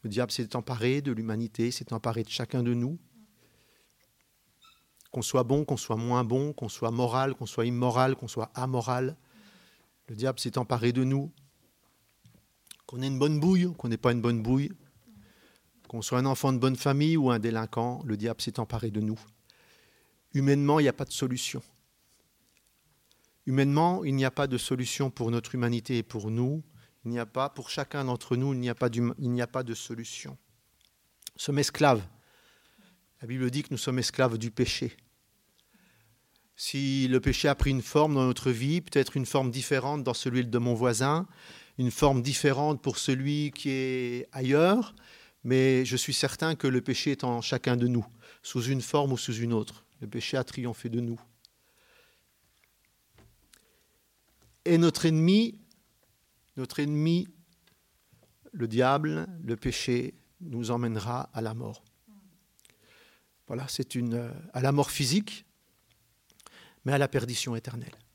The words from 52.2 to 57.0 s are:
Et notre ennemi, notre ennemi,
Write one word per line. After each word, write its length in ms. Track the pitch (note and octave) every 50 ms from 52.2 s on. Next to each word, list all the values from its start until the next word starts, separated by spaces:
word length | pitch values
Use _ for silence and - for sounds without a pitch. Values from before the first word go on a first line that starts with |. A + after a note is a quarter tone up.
| _ _ _ _ _ _ _ _ _ _ _ _ _ _ _ _ _ _ _ _ - _ _ _ _ _ - _ _ _ _ _ _ _ _ _ _ _ _ _ _ _ _ _ _ _ _ _ _
Et 140 | F3 F3 E3
notre 260 | E3+ E3+ - - -
ennemi, 540 | E3 D#3+ D#3 D#3+ F3 F#3+ G#3+ A3+ A3+ A3 - - _ _ _ _ _ _ _ _ _ _ _ _ _ _ _ _ _ _ -
notre 220 | C3 B2 - -
ennemi, 480 | D3 C#3+ D3+ D3